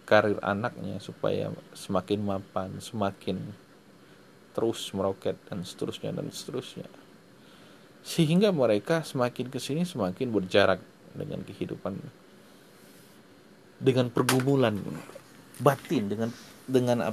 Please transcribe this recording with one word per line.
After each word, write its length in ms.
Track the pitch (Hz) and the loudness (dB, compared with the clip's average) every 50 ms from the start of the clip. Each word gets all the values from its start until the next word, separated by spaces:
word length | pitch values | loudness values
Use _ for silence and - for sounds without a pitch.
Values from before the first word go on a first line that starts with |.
| - | 0
karir 360 | - 107 107 107 104 98 - - | 4 6 6 6 6 2 0 0
anaknya 560 | 92 101 98 117 120 - - - 98 101 101 | 0 0 0 -2 -4 -6 -8 -8 -8 -8 -8
supaya 520 | - - - - - 104 98 - 104 104 - - - - | -10 -10 -8 -4 -2 0 0 0 -2 -4 -6 -8 -12 -16
semakin 480 | - - - - 98 92 90 - 101 104 104 | -18 -14 -6 -2 -2 -2 0 0 -2 -2 0
mapan, 560 | 101 98 95 101 - - 98 92 98 101 - - | -2 -4 -4 -6 -6 -4 -4 -4 -4 -6 -10 -10
semakin 560 | - - 110 101 98 95 - - - 92 101 110 107 107 - - - - - - - - - - - - - - - - - - - | -8 -4 -2 -2 -2 -2 -4 -4 -4 -4 -4 -6 -10 -12 -16 -20 -20 -20 -20 -20 -20 -20 -20 -20 -20 -20 -20 -20 -20 -20 -20 -20 -10
terus 380 | - - 113 117 117 - - - | -4 -2 0 0 -2 -2 -6 -6
meroket 460 | - 98 95 95 98 - - 101 90 - - - | -4 -2 -2 -2 -2 -2 -4 -6 -6 -6 -8 -10
dan 140 | - 87 | -8 -8
seterusnya 500 | 87 - - - - - - - - - | -8 -10 -8 -8 -6 -6 -6 -6 -8 -6
dan 160 | - - - - - | -6 -6 -6 -8 -8
seterusnya. 560 | - - - - 127 120 - - - - - - - - - - - - - - - - - - - - - - - - - - - | -10 -10 -8 -8 -8 -8 -10 -12 -14 -16 -16 -18 -20 -20 -20 -20 -20 -20 -20 -20 -20 -20 -20 -20 -20 -20 -20 -20 -20 -20 -20 -20 -18
Sehingga 480 | - - - - 165 147 170 185 220 208 | -14 -4 0 2 2 4 4 4 4 4
mereka 540 | 185 147 123 113 107 104 - - 165 165 151 | 4 4 4 4 4 2 2 0 0 0 -2
semakin 500 | - - 135 123 123 - - 120 123 131 | -2 -2 0 0 0 -2 -4 -8 -6 -6
kesini 300 | 123 - - 135 160 175 175 | -6 -6 -4 -2 -2 -2 -2
semakin 460 | - 127 98 90 95 - 131 123 110 | -2 -2 -2 -2 0 -2 -2 0 0
berjarak 480 | 98 92 90 - 101 98 95 95 92 - - - - - - - | 0 0 4 6 6 6 6 4 2 -2 -8 -20 -20 -20 -16 -12
dengan 240 | 101 98 101 - 92 92 | -10 -10 -8 -8 -8 -10
kehidupan, 520 | - - - - - - - - 98 98 - - - - - - - - - - - - - - - - - - - - - - - - - - - - - - - - - - - - - | -10 -10 -8 -8 -8 -8 -8 -8 -8 -8 -8 -10 -12 -16 -20 -20 -20 -20 -20 -20 -20 -20 -20 -20 -20 -20 -20 -20 -20 -20 -20 -20 -20 -20 -20 -20 -20 -20 -20 -20 -20 -20 -20 -20 -20 -14 0
dengan 300 | 123 131 120 127 123 123 | 2 4 4 4 2 2
pergumulan 640 | - - 127 127 131 131 127 139 139 135 127 113 107 95 101 98 - - - - - - - - - - - - - - | 2 0 2 4 2 2 4 4 4 6 4 4 2 0 -4 -6 -8 -10 -12 -14 -18 -20 -20 -20 -20 -20 -20 -20 -12 2
batin, 480 | 123 143 135 - - - 170 123 104 98 | 4 4 4 4 2 -2 0 0 0 0
dengan, 200 | 104 107 113 117 117 - - - - - - | -2 -2 -2 -2 -4 -6 -14 -20 -20 -16 -4
dengan 400 | - 131 127 123 123 120 120 85 95 | 0 2 4 4 4 4 2 2 0